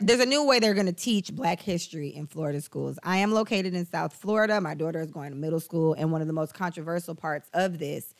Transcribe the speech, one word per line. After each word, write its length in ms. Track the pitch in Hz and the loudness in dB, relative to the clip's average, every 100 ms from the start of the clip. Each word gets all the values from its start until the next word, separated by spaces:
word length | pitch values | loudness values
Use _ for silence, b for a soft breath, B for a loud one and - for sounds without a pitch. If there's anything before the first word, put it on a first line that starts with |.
there's 180 | 202 247 | 4 6
a 60 | 247 | 6
new 180 | 285 | 4
way 160 | 285 247 | 6 6
they're 140 | 214 | 6
gonna 180 | 202 190 | 4 0
teach 420 | 175 247 208 - | -2 0 0 0
Black 280 | 147 170 175 | -2 -2 -2
history 480 | - 175 - 160 143 | -2 -4 -4 -8 -8
in 180 | 147 151 | -8 -10
Florida 320 | 160 147 143 | -4 -4 -4
schools. 400 | - 139 139 135 | -6 -6 -6 -6
I 140 | 170 190 | 0 2
am 140 | 208 | 4
located 420 | 220 214 196 185 180 | 2 2 0 0 -4
in 100 | 170 | -4
South 280 | 165 160 | -4 -4
Florida. 460 | - 190 214 214 208 | -6 -2 2 4 2
My 140 | 156 | 0
daughter 260 | 151 160 160 | -2 -4 -4
is 120 | 160 | -6
going 200 | 160 143 | -8 -10
to 60 | 139 | -6
middle 220 | 156 160 | -2 -2
school, 320 | - 165 160 | -2 2 2
and 180 | 151 160 | 2 0
one 80 | 160 | 0
of 80 | 156 | 0
the 60 | |
most 200 | 160 156 | -2 -4
controversial 640 | - 175 170 160 175 170 160 | -4 -6 -6 -6 -6 -6 -8
parts 340 | 160 147 - | -6 -6 -2
of 260 | 170 190 165 | 0 0 -2
this 340 | 147 143 - | -6 -6 -10